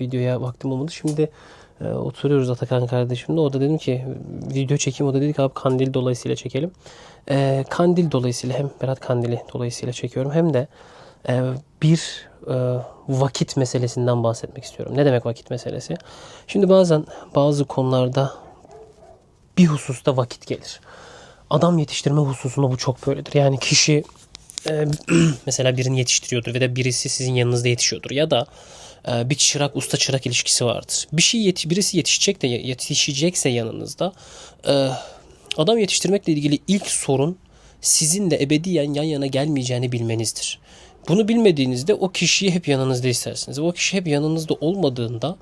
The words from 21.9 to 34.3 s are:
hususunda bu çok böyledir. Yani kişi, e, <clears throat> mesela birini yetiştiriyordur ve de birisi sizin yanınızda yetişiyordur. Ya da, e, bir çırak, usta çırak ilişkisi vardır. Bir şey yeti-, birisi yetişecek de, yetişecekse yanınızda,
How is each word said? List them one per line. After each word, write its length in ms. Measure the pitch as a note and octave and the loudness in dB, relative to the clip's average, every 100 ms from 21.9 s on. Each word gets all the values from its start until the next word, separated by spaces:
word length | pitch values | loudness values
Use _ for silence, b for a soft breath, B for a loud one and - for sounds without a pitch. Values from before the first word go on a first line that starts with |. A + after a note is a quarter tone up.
| - - D3 | -2 0 2
hususunda 500 | C#3+ C3 C3+ C3 C#3 | 2 -2 -6 0 0
bu 60 | B2+ | 0
çok 300 | - B2 - | -2 -4 -4
böyledir. 260 | C#3 D3 | -4 0
Yani 260 | C#3+ C#3 C3+ | 2 4 2
kişi, 440 | - C3+ - D3+ D3 - - - - - - | 2 2 4 2 0 -12 -20 -20 -16 -8 -4
e, 160 | D#3 D3+ D3 - E3+ | -2 0 -2 0 4
<clears throat> 300 | D#3+ C3 - | 4 2 -4
mesela 320 | B2+ B2+ B2+ | 0 0 2
birini 200 | B2+ C3 | 0 0
yetiştiriyordur 560 | B2 - - B2 A#2 | 0 0 -2 -4 -2
ve 80 | A#2+ | -2
de 140 | B2+ B2 | 0 0
birisi 340 | B2+ B2 C3+ | -2 -2 -4
sizin 240 | - B2+ | -4 0
yanınızda 340 | B2+ A#2+ A#2+ B2 | 2 2 2 2
yetişiyordur. 440 | A#2+ - - - | 2 0 -2 -4
Ya 200 | C3+ D#3+ | -2 2
da, 140 | C3 C3+ B B B B B - | 0 0 B B B B B -4
e, 220 | A#2+ B2 | -2 0
bir 60 | D3 | 0
çırak, 400 | - C#3+ C#3+ - | 0 2 -2 -2
usta 220 | - D3+ | -4 -2
çırak 280 | - C3+ B2+ | 0 -2 -2
ilişkisi 400 | B2 - - A#2+ | -2 0 0 0
vardır. 420 | - - - - | -2 -4 -6 -4
Bir 80 | D3+ | 0
şey 200 | - A#3 | 2 2
yeti-, 280 | G3+ F3+ D#3 | 0 0 -2
birisi 280 | F3 G3 F3+ | 0 0 0
yetişecek 440 | C#3+ - - G3 | 0 0 0 0
de, 60 | C3+ | -2
yetişecekse 1000 | A#2+ B2 B2+ - D3 - C#3 E3 F3+ C#3 | -2 -4 -8 -4 -2 -2 0 0 0 0
yanınızda, 640 | A#2+ A2+ G#2 G#2+ - E3+ - B | 0 -2 -6 -10 -6 -6 -6 B